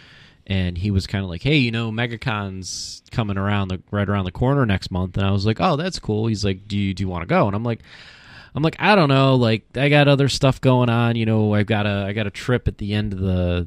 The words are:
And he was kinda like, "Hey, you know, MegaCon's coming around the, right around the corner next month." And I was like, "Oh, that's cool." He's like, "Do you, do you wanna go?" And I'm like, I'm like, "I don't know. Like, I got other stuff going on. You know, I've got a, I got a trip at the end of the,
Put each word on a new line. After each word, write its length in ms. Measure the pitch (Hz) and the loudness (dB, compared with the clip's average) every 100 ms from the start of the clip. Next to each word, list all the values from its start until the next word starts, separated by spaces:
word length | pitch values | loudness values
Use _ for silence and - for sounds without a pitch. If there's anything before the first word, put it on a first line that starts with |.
| - - - _ - | -20 -20 -20 _ -6
And 300 | 95 90 87 | -4 -4 -4
he 140 | 104 | -2
was 160 | 95 - | -2 -2
kinda 180 | 101 95 | -4 -6
like, 160 | 87 | -4
"Hey, 140 | 135 156 | 0 2
you 160 | 120 | 2
know, 200 | 113 113 | -2 -4
MegaCon's 1120 | 110 120 117 123 107 98 95 90 - - - _ | -4 -4 -4 -6 -4 -6 -8 -12 -12 -12 -16 _
coming 280 | - 107 98 | -6 -4 -2
around 320 | 98 104 95 | 0 0 -2
the, 120 | 92 - | -6 -6
right 180 | 101 98 | -4 -2
around 160 | 101 90 | -2 -4
the 80 | |
corner 320 | - 123 143 117 | -2 0 2 2
next 260 | 95 - | 0 -2
month." 240 | 92 92 98 | -4 -4 -2
And 100 | 98 | 0
I 60 | |
was 140 | 101 104 | 0 -2
like, 160 | 110 | 0
"Oh, 160 | 185 143 | 0 0
that's 200 | 185 - | -4 -6
cool." 300 | - 107 113 | -4 -2 -2
He's 160 | 101 | -2
like, 240 | 101 95 101 | -2 -4 -6
"Do 100 | 101 | -4
you, 160 | 98 | -2
do 100 | 92 | -4
you 40 | 95 | -6
wanna 180 | 87 90 | -6 -2
go?" 220 | 180 113 | 0 2
And 80 | 101 | 0
I'm 80 | |
like, 200 | 117 113 - - - - - - - | -4 -6 -10 -20 -20 -20 -20 -20 -12
I'm 100 | 131 | -4
like, 120 | 160 - | -2 0
"I 160 | 185 208 | 4 4
don't 120 | 147 | 6
know. 280 | 135 135 131 | 4 4 4
Like, 260 | 117 110 - 120 | 4 0 -4 -4
I 100 | 143 | 2
got 220 | 147 143 | 4 6
other 180 | 139 135 | 4 2
stuff 320 | - 131 - | 2 2 2
going 300 | 131 127 123 | 4 4 4
on. 260 | 117 120 117 | 2 2 0
You 100 | 110 | 2
know, 280 | 110 107 | 2 2
I've 140 | 104 101 | 2 2
got 180 | 104 104 | 0 0
a, 180 | 101 98 | -2 -4
I 60 | |
got 160 | 104 101 | -4 -6
a 40 | |
trip 360 | - - 123 - | -6 -2 0 -2
at 100 | - | -4
the 140 | 101 | -4
end 200 | 104 107 | -2 -2
of 60 | 95 | -2
the, 460 | 95 92 87 87 | -2 0 0 -2